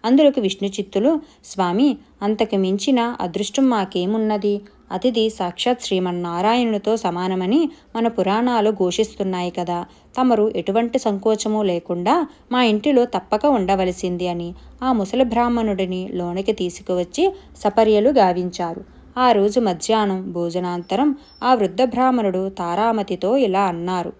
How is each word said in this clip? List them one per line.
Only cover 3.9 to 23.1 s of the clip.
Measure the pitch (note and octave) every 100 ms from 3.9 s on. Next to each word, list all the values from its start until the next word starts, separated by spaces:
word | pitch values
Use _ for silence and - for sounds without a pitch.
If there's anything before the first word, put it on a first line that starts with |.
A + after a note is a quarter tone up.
| F#3 F3+ A3 G#3+ G#3+ G#3 G3+ G3+ - _
అతిథి | F#3 B3+ A#3 A3
సాక్షాత్ | A3 F3+ - A#3+ B3
శ్రీమన్నారాయణునితో | - F#3+ F#3 F3 F3 E3+ G3+ B3 A#3 G#3 G#3+ A3
సమానమని | F#3 F3 F#3 F#3 F#3 C#4+ D#4+ - _ A3+
మన | A3+
పురాణాలు | A3+ F3+ G#3 B3 A#3 G#3+
ఘోషిస్తున్నాయి | G3 F3+ F3+ G#3+ - F#3+ F#3 F3+
కదా. | F3+ F3 F3 F3 - _ -
తమరు | B3+ A3 G#3+ F#3
ఎటువంటి | F3 G#3 A#3 C4
సంకోచము | A3+ G3+ A3 G#3+ G#3+ G#3+
లేకుండా | G3+ E3+ - F3 F3+ E4 D#4 - _
మా | B3
ఇంటిలో | A#3+ G#3+ D4 C4
తప్పక | A#3+ - - G#3 D4
ఉండవలసింది" | B3 F#3 F#3+ F#3 F3 F3+ F3 F3+
అని | F3 E3+ F3+ - -
ఆ | B3+
ముసలి | A#3 F#3+ B3
బ్రాహ్మణుడిని | B3+ A3+ A#3+ A#3 A3 F#3+ F#3 F#3 F#3+
లోనికి | F3+ F3 F3+ G3
తీసుకువచ్చి | G#3 F3+ - - F3+ F3 - F#4+ F#4+ - -
సపర్యలు | G#3 A3+ A3 G#3 A#3
గావించారు. | C4 F#3+ F3+ F3+ F3 E3+ E3 - - - B3
ఆ | B3+
రోజు | G#3 G3+ B3
మధ్యాహ్నం | G#3+ E3+ - A3 G#3 F#3+ F#3
భోజనాంతరం | F3 E3+ F3 F3+ F3 F3 G3 D4 C#4 - -
ఆ | B3
వృద్ధ | B3+ F#3+ F3+
బ్రాహ్మణుడు | B3+ A#3 C4 B3 G3+ F#3 F#3+
తారామతితో | G3 E3+ F3+ A3+ A3+ F#3+